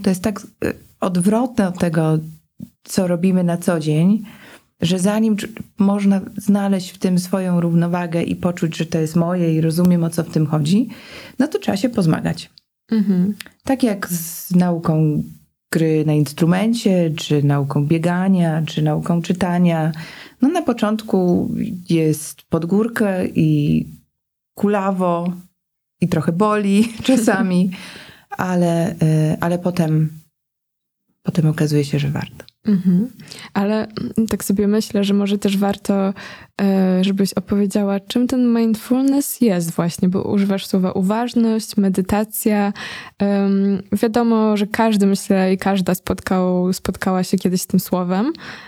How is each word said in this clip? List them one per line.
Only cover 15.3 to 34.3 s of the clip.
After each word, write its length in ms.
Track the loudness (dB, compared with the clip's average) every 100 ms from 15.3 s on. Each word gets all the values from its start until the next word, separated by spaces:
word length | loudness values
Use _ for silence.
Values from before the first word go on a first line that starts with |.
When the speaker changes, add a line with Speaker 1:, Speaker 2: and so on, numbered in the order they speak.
| -12 _ _ -6
Speaker 1:
gry 320 | 0 2 2 2
na 80 |
instrumencie, 1000 | 2 0 0 2 2 0 0 2 2 2 -2
czy 260 | -2 0
nauką 420 | 2 2 0 0 2
biegania, 800 | 2 2 0 2 2 2 0 -2
czy 160 | -2
nauką 400 | 0 0 0 -2
czytania. 680 | 0 -2 0 2 2 2 0 -4 -12 -18 -16 0
No 80 | 0
na 120 | 2
początku 880 | 0 0 0 -2 0 0 2 2 0 -4 -4 -6 0
jest 520 | 2 2 0 -4 -16
pod 240 | -4 -2 0
górkę 640 | 0 0 0 -2 0 -2
i 580 | 0 2 2 2 0 -2 -12 _ _ _ _ _
kulawo, 800 | -4 -2 0 0 0 0 0 -4 -8 -14 _ _ _ _ -4
i 60 | -2
trochę 240 | 0 0
boli 640 | 0 0 2 2 2 2
<laughs> 100 | -2
czasami, 680 | 0 2 2 2 2 2 0 -2 -16 -20 -20 -20 -14
ale, 600 | -4 0 2 2 2 0
y, 460 | 0 2 2 2 0
ale 200 | -2 -2
potem, 500 | -2 0 0 2 0 -6 _ _ _ _ _ _ _ _ _ _
potem 240 | -4 0 0
okazuje 380 | 2 0 2 0
się, 140 | -2
że 100 | -2
warto. 340 | -4 -8 -14 -20 _ 0
Speaker 2:
Mhm. 440 | 2 4 2 0 -8 -20 -20 -8
Ale, 340 | -4 -2 -2 -4
mm, 400 | -8 -6 -2
tak 140 | -2